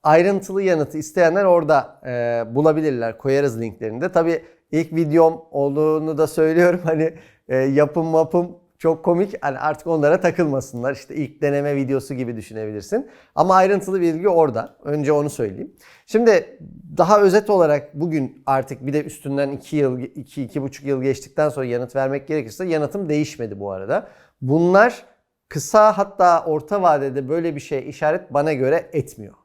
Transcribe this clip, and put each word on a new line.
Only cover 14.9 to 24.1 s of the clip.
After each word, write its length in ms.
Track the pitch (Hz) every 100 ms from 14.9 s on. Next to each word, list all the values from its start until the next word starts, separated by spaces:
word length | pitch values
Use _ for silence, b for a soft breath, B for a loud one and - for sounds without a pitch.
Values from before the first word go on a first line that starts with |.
| 151 143
onu 180 | 147 147
söyleyeyim. 440 | 143 110 98 311 _ b b _
Şimdi 540 | 220 233 185 - - - - - 151
daha 240 | 170 208
özet 280 | 202 202 214
olarak 500 | 196 160 147 - 147
bugün 440 | 170 156 127 - -
artık 400 | 135 131 131 131
bir 80 |
de 100 | 147
üstünden 480 | 147 - 139 139 139
iki 240 | 139 - 156
yıl, 240 | 135 127
iki, 440 | 123 151 - -
iki 180 | 127 147
buçuk 240 | 135 - 139
yıl 160 | 135
geçtikten 480 | 131 131 - - 151
sonra 160 | 147 131
yanıt 300 | 120 127 135
vermek 320 | 135 139 139
gerekirse 380 | 156 113 - 185
yanıtım 440 | 160 147 202 175
değişmedi 500 | 151 151 - 113 101
bu 120 | 101
arada. 360 | 95 98 180 B